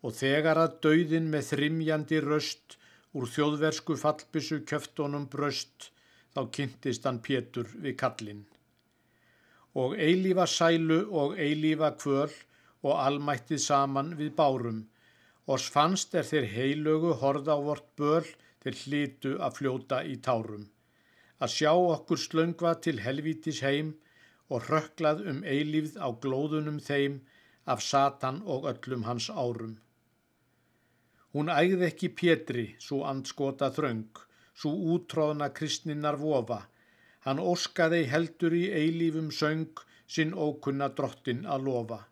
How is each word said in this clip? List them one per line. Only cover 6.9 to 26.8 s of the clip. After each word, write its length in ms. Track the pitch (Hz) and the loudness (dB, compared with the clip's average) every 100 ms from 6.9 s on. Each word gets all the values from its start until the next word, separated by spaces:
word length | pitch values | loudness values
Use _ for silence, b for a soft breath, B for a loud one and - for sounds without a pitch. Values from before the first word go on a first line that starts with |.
| 123 - | -2 -2
hann 140 | 123 | -4
Pétur 480 | - 135 120 - 113 | -2 -2 -2 -8 -8
við 240 | - 147 135 | -8 -8 -2
kallinn. 480 | 131 - 107 104 101 _ _ _ _ b b b b b b b b - | -2 -4 -12 -14 -18 _ _ _ _ b b b b b b b b -2
Og 220 | 131 214 | -2 0
eilífa 480 | 156 180 190 185 180 | 2 4 4 4 2
sælu 560 | - 165 165 165 160 214 | 4 4 4 4 2 2
og 280 | 180 143 - | 0 0 0
eilífa 540 | 147 151 156 156 156 - | -2 2 2 2 0 0
kvöl 360 | 143 135 147 - - b b b | 0 0 0 -4 -20 b b b
og 140 | 143 147 | 0 2
almættið 640 | 135 143 143 135 - 151 | 2 0 -2 -4 -2 -4
saman 540 | - 139 139 139 143 165 | 2 2 4 0 -2 -4
við 160 | 151 151 | -4 4
bárum, 460 | 147 131 117 110 107 b b b b b - | 4 4 -2 -4 -8 b b b b b -4
oss 200 | 135 - | -2 2
fannst 460 | 151 151 190 - 180 | 4 4 4 0 -2
er 120 | 151 | 0
þeir 200 | 156 113 | 0 0
heilögu 640 | 104 131 151 151 156 170 | 0 0 0 2 2 2
horfðu 420 | 135 139 143 139 147 | 2 2 0 0 0
á 40 | |
vort 300 | 143 147 - | 0 -4 -8
böl, 320 | - 147 160 160 - b b | -2 2 2 0 -14 b b
þeir 180 | - 110 | -8 -8
hlytu 560 | - 147 143 - 135 135 | -4 -2 -2 -4 -6 -2
að 200 | 135 - | -4 -2
fljóta 440 | 139 127 - 131 | -2 -2 -2 -4
í 140 | 143 139 | -4 -6
tárum. 480 | - 117 110 104 104 _ b b b b b b | 0 0 0 -10 -14 _ b b b b b b
Að 120 | 120 - | -4 2
sjá 160 | 151 | 4
okkur 480 | 170 180 156 - 160 | 6 6 2 0 -2
slöngva 540 | - 160 165 165 170 165 | 0 0 0 2 0 0
til 220 | 170 131 | 0 -2
helvítis 600 | 104 139 156 160 160 147 | -2 -2 -4 -4 -4 -2
heim 340 | 135 139 156 151 b b b b b | 0 0 -2 -8 b b b b b
og 160 | 127 - | -6 0
hrökklað 560 | 156 156 - 156 156 - | 0 0 -2 0 0 -2
um 140 | 139 | -6
eilífð 540 | 180 139 151 156 151 202 | 0 0 2 0 -2 -4
á 100 | 135 | -6
glóðunum 680 | 117 135 131 151 156 151 | -4 -2 -2 0 -2 -2
þeim 420 | 151 | -6